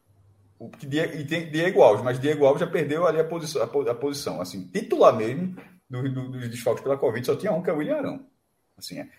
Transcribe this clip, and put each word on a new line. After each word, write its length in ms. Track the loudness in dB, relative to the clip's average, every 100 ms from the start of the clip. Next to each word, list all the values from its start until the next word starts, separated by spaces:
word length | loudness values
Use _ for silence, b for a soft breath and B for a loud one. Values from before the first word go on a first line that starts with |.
| _ _ _ _ _ -20
O 120 | -18
que 180 | -16 -6
Die-, 320 | -4 -4 -6
e 60 | -6
tem 260 | -6 -4
Diego 300 | -2 2 8
Alves, 200 | 8 8
mas 160 | 0 -2
Diego 240 | 0 4 4
Alves 160 | 4
já 60 | 0
perdeu 380 | -2 -2 0 2
ali 140 | 2
a 40 | 0
posição, 360 | -2 -6 -4
a 60 | -2
po-, 200 | 0 -2
a 60 |
posição. 480 | -2 -4 -6 -8 -6
Assim, 240 | -8 -10 -6
titular 480 | -6 -2 6 6 6
mesmo 400 | -2 -2 -6 B B B -12
do, 140 | -6 -4
do, 180 | -6 -8
dos 180 | -8 -8
desfalques 320 | -4 -2 0
pela 160 | 0 0
covid 260 | 0 0 -2
só 100 | -2
tinha 160 | 0
um, 100 | -2
que 80 | 0
é 40 |
o 40 | -2
William 200 | -2 -2
Arão. 280 | -4 -8 -14 _ _ _ _ _
Assim, 220 | -14 -14
é. 100 | -14